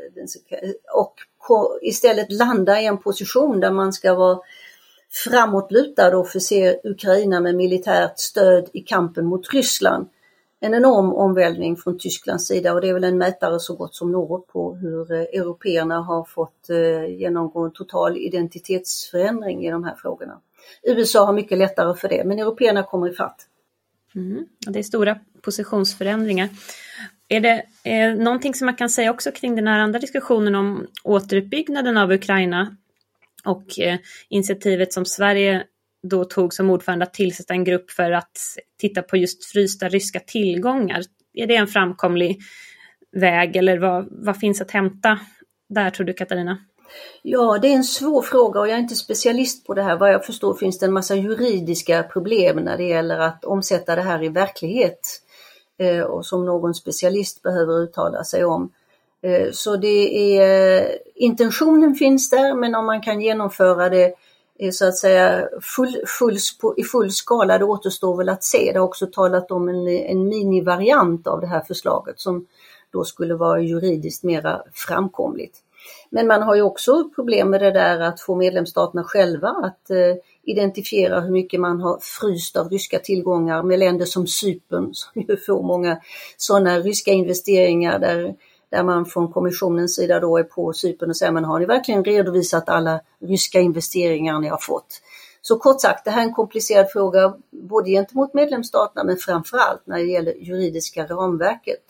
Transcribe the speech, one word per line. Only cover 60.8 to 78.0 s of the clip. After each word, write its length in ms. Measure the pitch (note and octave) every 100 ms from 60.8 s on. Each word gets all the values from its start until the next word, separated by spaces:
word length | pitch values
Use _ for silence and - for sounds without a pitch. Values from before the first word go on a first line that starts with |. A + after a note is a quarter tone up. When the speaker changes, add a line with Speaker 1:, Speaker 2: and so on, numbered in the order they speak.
Speaker 1:
eh, 60 | - - -
intentionen 800 | - A#3+ A#3 A#3 - D#4+ D#4 D#4
finns 360 | C#4 C4+ C4+ -
där, 240 | B3+ C#4
men 200 | B3+ A#3+
om 120 | A3+ A3
man 160 | A3
kan 180 | A3 G#3
genomföra 680 | A3 G#3+ G3+ - F#3 F3 F3+
det, 260 | F#3 F3+ F3+ _ _ _ -
eh, 120 | F#3+
så 160 | F#3 F#3
att 100 | F#3
säga 520 | F#3+ F#3 F#3 F3+ - - - -
full, 200 | B3+ B3 -
full 300 | - A#3+ G3+
sp-, 380 | - - A3 -
i 60 |
full 280 | A#3 B3 G3
skala, 480 | G3 - A#3+ F#3+ F#3
det 60 |
återstår 520 | G3+ G3+ F#3+ - F#3+ F3+
väl 120 | F#3
att 160 | G3
se. 280 | - B3+ F#3+
Det 60 | F#3+
har 80 | F#3
också 200 | - F#3
talat 440 | - F#3 F#3 F3+
om 180 | F3+ F3
en, 200 | F3+ F3+
en 400 | F3+ - F#3 G3
minivariant 960 | G#3+ G3 F#3 F3+ F3 G#3 C#4+ F3+ E3+ E3
av 140 | E3
det 60 | F3
här 140 | D#3+
förslaget 600 | - - F3+ - - -
som 260 | F#3+ F3+ F3 _ - - _
då 120 | F#3
skulle 300 | E3+ - E3
vara 260 | E3 E3+ E3+
juridiskt 640 | E3+ E3 F#3 D#3+ D#3 -
mera 400 | F3+ D#3+ D#3 - -
framkomligt. 880 | - - F3 F#3+ - - - - - _ _ - - _
Men 160 | A3+ A3+
man 160 | G#3+
har 120 | G#3+
ju 80 | G#3
också 480 | G3+ - - D#4 D#4+
problem 360 | - A#3+ G#3 F#3+
med 100 | G3
det 100 | G3+
där 300 | F#3+ F3 E3+